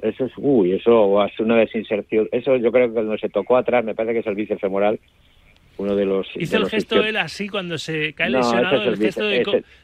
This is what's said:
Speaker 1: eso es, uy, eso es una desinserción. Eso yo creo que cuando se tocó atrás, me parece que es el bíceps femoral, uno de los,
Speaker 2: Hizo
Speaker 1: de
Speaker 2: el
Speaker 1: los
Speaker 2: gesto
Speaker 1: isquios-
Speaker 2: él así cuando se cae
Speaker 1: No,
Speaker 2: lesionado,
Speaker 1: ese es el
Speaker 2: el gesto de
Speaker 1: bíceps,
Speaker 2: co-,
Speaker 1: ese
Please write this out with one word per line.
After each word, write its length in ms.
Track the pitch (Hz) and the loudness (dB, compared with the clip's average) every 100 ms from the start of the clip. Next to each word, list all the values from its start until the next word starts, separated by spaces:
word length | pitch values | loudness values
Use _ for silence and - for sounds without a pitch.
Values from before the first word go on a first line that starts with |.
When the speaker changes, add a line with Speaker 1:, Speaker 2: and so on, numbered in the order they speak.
Speaker 1:
eso 240 | 110 - 127 | -4 -2 -6
es, 60 | - | -2
uy, 360 | 135 127 90 | 2 4 4
eso 520 | 95 117 117 98 101 | 2 4 6 6 4
es 160 | 101 - | 2 0
una 160 | 110 117 | 2 4
desinserción. 720 | 107 113 101 101 - 110 107 | 2 0 -4 -4 -2 -2 0
Eso 260 | 123 139 127 | -2 0 2
yo 140 | 117 | 2
creo 160 | 123 123 | 2 2
que 60 | |
cuando 240 | 113 110 104 | 0 -2 -4
se 100 | 104 | -4
tocó 280 | 104 98 123 | -2 2 0
atrás, 280 | 117 120 | 2 0
me 100 | 113 101 | 0 -4
parece 160 | 113 | -4
que 60 | 113 | -4
es 60 | 110 | -4
el 80 | 98 | -4
bíceps 240 | 101 98 | -4 -4
femoral, 400 | 98 98 104 113 _ _ _ _ _ _ _ - | -2 0 0 -2 _ _ _ _ _ _ _ -8
uno 160 | 101 101 | -2 0
de 80 | |
los, 220 | 98 95 92 - | 0 -2 -4 -8
Speaker 2:
Hizo 140 | 156 | -2
Speaker 1:
de 40 | 214 | -2
Speaker 2:
el 60 | |
Speaker 1:
los 80 | 190 | -2
Speaker 2:
gesto 260 | 220 - - | -4 0 0
Speaker 1:
isquios- 100 | 214 | 0
Speaker 2:
él 80 | 214 | -2
así 320 | 160 - 202 | -6 -8 -8
cuando 300 | 202 175 165 | -6 -6 -8
se 340 | - 156 156 | -6 -6 -4
cae 180 | - 165 | -4 -2
Speaker 1:
No, 80 | 131 | 0
Speaker 2:
lesionado, 380 | 120 117 123 - | 2 0 2 0
Speaker 1:
ese 60 | |
es 40 | 214 | 0
el 60 | |
Speaker 2:
el 60 | 202 208 | 0 -2
gesto 180 | - 214 | -2 -2
de 120 | 202 | -2
Speaker 1:
bíceps, 120 | 202 | 0
Speaker 2:
co-, 60 | 202 | -2
Speaker 1:
ese 80 | - - | -4 -16